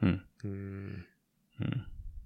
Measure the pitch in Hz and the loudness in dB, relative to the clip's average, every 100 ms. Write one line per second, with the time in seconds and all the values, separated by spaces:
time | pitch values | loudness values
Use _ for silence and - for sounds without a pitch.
0 | 95 92 - - 104 98 98 98 98 95 | 6 6 0 -8 -6 -4 -6 -6 -6 -8
1 | - _ _ _ _ - - - - - | -10 _ _ _ _ -2 0 0 -2 -8
2 | - - | -8 -10